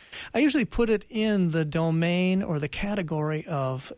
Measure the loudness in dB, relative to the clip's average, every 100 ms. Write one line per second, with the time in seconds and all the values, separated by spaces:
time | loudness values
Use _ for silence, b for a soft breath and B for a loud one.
0 | B B B 2 4 2 0 0 2 0
1 | -2 -2 2 2 2 2 0 0 0 2
2 | 2 2 2 2 0 -2 -4 -4 -4 -4
3 | -2 -2 -2 -4 -4 -4 -2 -4 -8